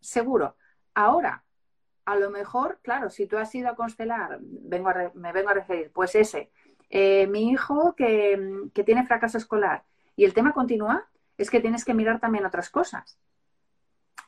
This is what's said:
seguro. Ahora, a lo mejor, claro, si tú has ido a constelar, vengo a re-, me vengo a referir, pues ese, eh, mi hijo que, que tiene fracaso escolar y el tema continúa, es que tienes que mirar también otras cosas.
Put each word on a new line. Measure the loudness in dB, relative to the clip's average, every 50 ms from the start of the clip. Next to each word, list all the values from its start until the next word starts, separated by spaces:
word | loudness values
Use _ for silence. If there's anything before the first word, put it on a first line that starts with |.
seguro. | -12 -4 -2 -2 -2 0 0 0 0 -2 -6 _ _ _ _ _ _ _ 0
Ahora, | 2 4 4 4 2 0 -2 -6 -8 _ _ _ _ _ _ _ _ _ _ _ _ -6
a | -2 0
lo | 0 0 -2
mejor, | -4 -8 -10 -4 -2 -2 -2 -2 -4 _
claro, | -6 -4 -4 -4 -4 -6
si | -6 -6 -6
tú | -4 -2 -4
has | -4 -4 -6
ido | -6 -4 -4
a | -4
constelar, | -4 -6 -8 -6 -8 -6 -6 -4 -4 -6 -8 -10 -14
vengo | -14 -16 -18 -16 -10 -6 -6 -2 0 0
a | 0
re-, | -2 -4 -6 -8
me | -12 -12 -6
vengo | -4 -2 0 0
a | 0
referir, | 0 -2 -4 -6 -6 -6 -8
pues | -4 -2 -2 2 4
ese, | 4 4 4 0 -10 -10 _ _ _ _ _ _ _ _ -4
eh, | 0 4 4 6 6 4 4
mi | 2 0 0 0 0
hijo | 0 0 0 -2 0 2 2 2 2
que, | 2 0 2 2 4 4 2 2 0 -2 -6 -8 -10 -10 -8 -4
que | -2 2
tiene | 2 4 2 4
fracaso | 0 0 0 0 -2 -4 -4
escolar | -6 -2 -2 0 0 0 -2 -4 _ _ _ _ _ _ 2
y | 4 4
el | 4 6
tema | 4 2 2
continúa, | 2 2 0 0 0 -2 0 -2 -2 -2 -4 _ _ _ _ _ _ -6
es | -4 2
que | 2 2
tienes | 2 2 -2 -2 -2
que | 0 0
mirar | 2 2 2 0 0
también | 0 -2 0 0 -2
otras | -2 -4 -6 -6 -4
cosas. | -2 -2 -2 -2 -4 -14 -16 _ -20 _ _ _ _ _ _ _ _ _ _ _ _ _ _ _ _ _ _ _ _ -14 -4